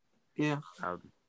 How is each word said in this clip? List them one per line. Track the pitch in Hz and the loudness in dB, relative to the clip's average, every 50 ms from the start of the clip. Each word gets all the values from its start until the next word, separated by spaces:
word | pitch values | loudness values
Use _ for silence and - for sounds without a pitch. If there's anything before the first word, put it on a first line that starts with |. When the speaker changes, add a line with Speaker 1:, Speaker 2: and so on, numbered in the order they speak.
| _ _ _ _ _ _ - | _ _ _ _ _ _ 0
Speaker 1:
Yeah. | - 151 151 143 143 151 - - - | 2 4 4 4 2 -2 -8 -8 -4
Speaker 2:
Um, | 92 90 90 87 - - - _ _ | -4 -2 -2 -4 -8 -14 -20 _ _